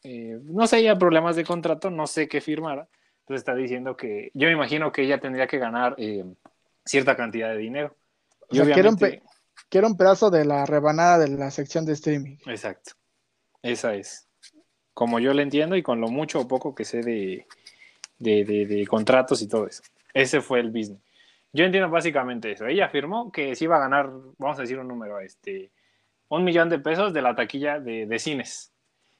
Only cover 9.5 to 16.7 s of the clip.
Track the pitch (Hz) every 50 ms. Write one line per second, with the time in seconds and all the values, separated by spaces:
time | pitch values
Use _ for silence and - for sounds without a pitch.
9.5 | _ - - _ - 190 208 226 208 175 185 190 196 190 226 208 175 160 151 147
10.5 | 143 143 139 143 151 147 143 151 151 160 170 175 175 165 156 139 139 139 139 139
11.5 | 139 - 147 147 - 165 160 156 151 147 - 160 151 143 139 135 139 151 _ 131
12.5 | 117 107 - 107 92 - _ - - _ _ _ _ _ _ _ _ _ _ _
13.5 | _ _ - 120 120 113 - 117 104 98 98 - - - _ _ _ _ - -
14.5 | _ _ _ _ _ _ _ _ _ - 120 117 117 117 120 135 139 143 143 139
15.5 | 135 147 156 165 190 185 165 - 120 117 113 113 120 143 156 151 - 156 123 123
16.5 | 135 127 - 151